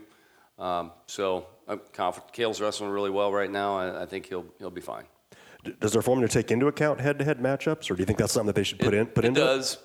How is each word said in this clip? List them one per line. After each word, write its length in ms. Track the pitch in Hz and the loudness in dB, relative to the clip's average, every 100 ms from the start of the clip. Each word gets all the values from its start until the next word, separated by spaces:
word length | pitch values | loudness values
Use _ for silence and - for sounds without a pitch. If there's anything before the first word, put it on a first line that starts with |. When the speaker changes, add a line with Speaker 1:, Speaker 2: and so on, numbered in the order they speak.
| - _ _ _ _ - | -10 _ _ _ _ -10
Speaker 1:
Um, 340 | 92 87 82 - - | -4 -4 -6 -12 -16
so 400 | - 98 92 - - - | -4 -2 -2 -4 -20 -10
I'm 140 | 104 - | -10 -10
confident. 400 | - 92 107 - | -2 -2 -2 -12
Cale's 280 | - 113 95 | -2 -2 0
wrestling 300 | 104 104 104 | -2 -2 -4
really 200 | 101 101 | -2 0
well 220 | 98 101 | 2 2
right 180 | 101 98 | 2 0
now. 260 | 101 101 98 | 0 0 0
I, 260 | 92 87 | -2 -6
I 40 | 87 | -8
think 200 | 95 - | -8 -8
he'll, 200 | 92 85 - | -10 -10 -14
he'll 120 | 92 | -12
be 100 | 87 | -12
fine. 240 | 78 55 - _ _ - - - - | -10 -12 -14 _ _ -20 -20 -16 -14
Speaker 2:
D-, 100 | - | -4
does 120 | 110 | 0
their 80 | 110 | 2
formula 280 | 113 131 117 | 4 2 4
take 240 | 127 107 | 2 2
into 160 | 117 143 | 2 2
account 320 | 143 151 127 | 2 0 2
head-to-head 400 | 139 139 139 135 | 0 0 0 0
matchups, 500 | 127 135 - 156 - | 0 0 -2 -2 -2
or 40 | 92 | -2
do 60 | |
you 40 | 92 | 0
think 120 | 101 | 2
that's 120 | 104 | 2
something 140 | 120 104 | 2 2
that 80 | 101 | 2
they 80 | |
should 160 | 95 - | 0 0
put 160 | 113 104 | 2 2
Speaker 1:
It, 40 | |
Speaker 2:
in, 80 | 117 | 2
put 180 | - 113 | 2 2
Speaker 1:
it 40 | |
Speaker 2:
into 120 | 135 | 4
it? 40 | 131 | 4
Speaker 1:
does. 340 | 135 127 - | 4 0 -6